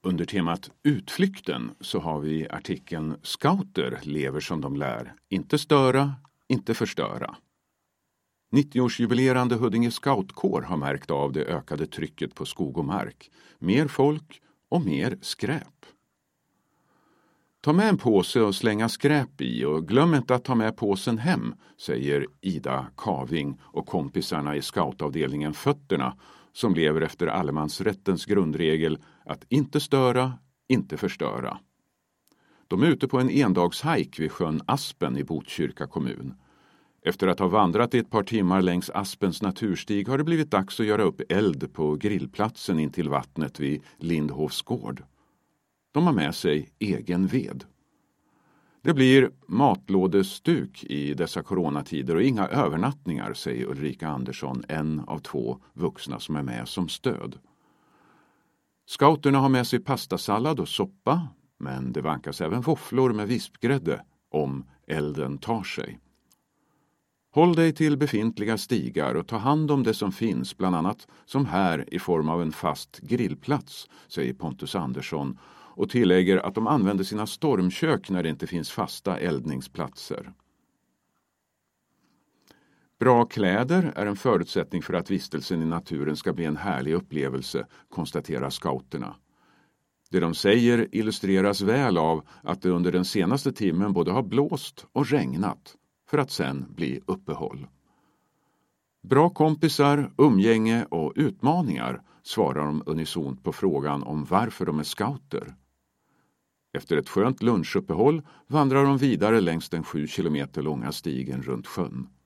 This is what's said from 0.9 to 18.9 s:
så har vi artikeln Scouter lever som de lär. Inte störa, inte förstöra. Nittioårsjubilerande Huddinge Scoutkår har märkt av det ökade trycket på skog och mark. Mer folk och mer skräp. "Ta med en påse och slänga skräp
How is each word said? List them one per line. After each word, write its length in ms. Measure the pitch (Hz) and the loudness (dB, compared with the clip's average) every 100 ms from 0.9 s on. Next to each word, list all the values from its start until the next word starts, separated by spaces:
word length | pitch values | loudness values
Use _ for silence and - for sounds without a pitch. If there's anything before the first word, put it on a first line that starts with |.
| 139 - - 196 196 - 65 58 - | 0 -4 -2 0 -2 -8 -6 -8 -12
så 200 | - 92 | -6 -4
har 200 | 82 78 | -2 -4
vi 300 | 76 78 76 | -2 -2 -4
artikeln 640 | - - 90 - 82 78 76 | -8 -6 -8 -6 -6 -6 -8
Scouter 800 | - - 143 196 190 95 65 - | -10 0 2 2 -2 -4 -4 -4
lever 360 | 73 73 67 71 | -6 -4 -2 -4
som 220 | - 82 | -4 -6
de 140 | 69 69 | -4 -4
lär. 380 | 69 58 60 - _ | -4 -4 -10 -18 _
Inte 280 | 98 - 151 | -6 0 -2
störa, 560 | - 143 131 131 139 135 _ _ _ | 4 4 6 4 2 -2 _ _ _
inte 260 | 131 - | -2 -2
förstöra. 640 | 113 110 - 57 - - - _ _ _ _ _ _ _ _ _ _ _ | -2 -2 -2 -6 -6 -10 -12 _ _ _ _ _ _ _ _ _ _ _
Nittioårsjubilerande 1040 | 127 143 131 123 - 117 123 131 127 123 117 | 2 2 0 0 0 0 4 4 4 2 0
Huddinge 360 | 117 113 120 | 2 2 0
Scoutkår 720 | - 139 120 95 - 196 - | 0 0 0 -2 -4 -2 -2
har 160 | 69 85 | -2 -4
märkt 340 | 69 69 - | -2 -4 -4
av 200 | 71 71 | -2 -2
det 140 | 71 71 | -2 -2
ökade 420 | 82 - 76 78 | -4 -6 -6 -6
trycket 480 | - 78 - 73 - | -6 -10 -6 -8 -8
på 100 | 71 | -12
skog 320 | - 73 67 | -6 -6 -4
och 80 | 71 | -4
mark. 460 | 98 50 - - _ - _ | -4 -6 -12 -20 _ -20 _
Mer 280 | 85 120 147 | 2 2 2
folk 540 | - 139 156 - - _ _ _ | 2 2 2 -8 -20 _ _ _
och 120 | 175 | -2
mer 360 | 110 69 107 - | 0 -2 -2 -4
skräp. 640 | - - 107 160 - _ - _ _ _ _ _ _ _ _ _ _ _ _ _ _ _ _ _ | -10 -6 -4 -4 -8 _ -20 _ _ _ _ _ _ _ _ _ _ _ _ _ _ _ _ _
"Ta 120 | - | 4
med 160 | 165 220 | 6 6
en 80 | 196 | 4
påse 440 | 123 101 87 123 | 6 4 6 4
och 140 | 107 95 | 4 4
slänga 340 | 113 104 | 0 2
skräp 520 | 117 | 0